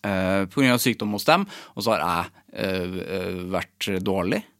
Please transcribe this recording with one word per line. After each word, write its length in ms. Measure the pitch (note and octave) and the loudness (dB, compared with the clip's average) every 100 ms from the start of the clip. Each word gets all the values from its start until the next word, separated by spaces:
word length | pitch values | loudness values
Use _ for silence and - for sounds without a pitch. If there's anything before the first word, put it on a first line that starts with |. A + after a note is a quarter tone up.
Eh, 420 | G#2 F#2+ F#2 G2 F#2+ | 0 0 2 2 0
på 160 | C#3+ | 2
grunn 120 | C3+ | 4
av 60 | B2 | 4
sykdom 320 | B2+ A2+ G#2+ | 2 0 -2
hos 140 | G#2 - | 0 4
dem, 220 | E3+ F#3+ - - - | 4 2 -8 -14 -4
og 80 | |
så 140 | A2 G#2 | 0 2
har 20 | E2 | 2
jeg, 240 | E2+ F2 _ _ | 0 -2 _ _
eh, 640 | G#2+ G#2 F#2 F2+ F#2 - F#2 | -6 -2 -2 -4 -6 -6 -4
eh, 260 | F#2 F#2 F2+ | -4 -6 -4
vært 520 | F#2 - _ - F#2 | -4 -4 _ -4 -2
dårlig. 400 | F#2+ F#2+ F2 D#3+ - | 0 0 0 -2 -4